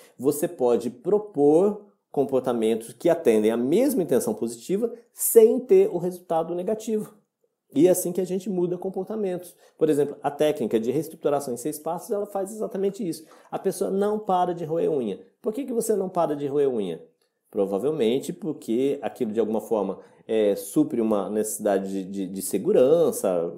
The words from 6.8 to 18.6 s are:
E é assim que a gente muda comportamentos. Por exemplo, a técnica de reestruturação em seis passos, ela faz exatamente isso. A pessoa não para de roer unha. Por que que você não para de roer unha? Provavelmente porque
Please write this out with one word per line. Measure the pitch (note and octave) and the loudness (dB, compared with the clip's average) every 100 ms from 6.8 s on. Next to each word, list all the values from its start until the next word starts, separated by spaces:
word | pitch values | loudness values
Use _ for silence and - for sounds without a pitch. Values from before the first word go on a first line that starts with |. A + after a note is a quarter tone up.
| A#3 G#3+ D#3+ - _ _ _ _ _ C#3 | -4 -4 -6 -14 _ _ _ _ _ 4
E | F3 | 4
é | |
assim | F3 F3 | 4 0
que | F3+ | -4
a | F3+ | -4
gente | F#3 A3 | -4 -4
muda | F3+ F3 F3+ | -2 -2 -2
comportamentos. | F#3+ F#3+ F#3 A3 G3 F3+ F3+ - _ - | -6 -6 -6 -4 -4 -6 -10 -20 _ -2
Por | D#3 | 0
exemplo, | C#3+ C#3+ - | 2 0 -2
a | D3 | -4
técnica | - D3+ D3 A2 A2+ | 0 0 0 0 0
de | A2+ | 0
reestruturação | C3+ D#3 - D3+ C#3+ C#3 | -2 -4 -4 -2 0 -2
em | A#2+ | -6
seis | D#3 D3+ | -6 -8
passos, | D#3+ F3 - | -8 -8 -6
ela | G#3 G3+ | -6 -4
faz | G3 G3 | -6 -6
exatamente | A3 G3+ G3 G3 G3 F#3 | -6 -8 -2 -4 -2 -6
isso. | D#3 - - _ | -8 -12 -20 _
A | D#3+ | -6
pessoa | F#3+ - G3 | -4 -2 -2
não | F#3+ G#3 G#3+ | 0 0 -2
para | G#3+ F#3 F3+ | 0 2 0
de | E3+ D#3 | -2 -4
roer | E3 - | -2 0
unha. | D3 A2+ F#2 - _ | 0 -2 -6 -12 _
Por | A#3 | -8
que | A3 | -6
que | C#4 | -4
você | A3+ A3 | -2 0
não | G#3 F#3 | 0 0
para | F3+ D#3 D3 | 0 0 -2
de | C#3 | -2
roer | C#3+ C#3 | 2 2
unha? | A#2+ F#2+ D#2+ - _ _ _ _ | 0 -4 -6 -12 _ _ _ _
Provavelmente | G#2+ F#2+ G2 C3 D#3 A2 C3 - | -2 0 0 0 0 2 0 -2
porque | F3 E3+ - | -8 -8 -6